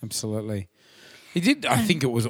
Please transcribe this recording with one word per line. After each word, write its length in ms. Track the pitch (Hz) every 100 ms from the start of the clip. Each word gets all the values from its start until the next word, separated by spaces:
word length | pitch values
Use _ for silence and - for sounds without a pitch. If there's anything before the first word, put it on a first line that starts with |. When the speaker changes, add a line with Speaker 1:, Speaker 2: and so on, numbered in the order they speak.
Speaker 1:
absolutely. 640 | 110 - 110 107 107 104 92 _ _ - - - -
He 60 | 170
did, 260 | 190 285 -
I 100 | 240
Speaker 2:
And 120 | 220
Speaker 1:
think 160 | 160
it 80 | 139
was 140 | 117 113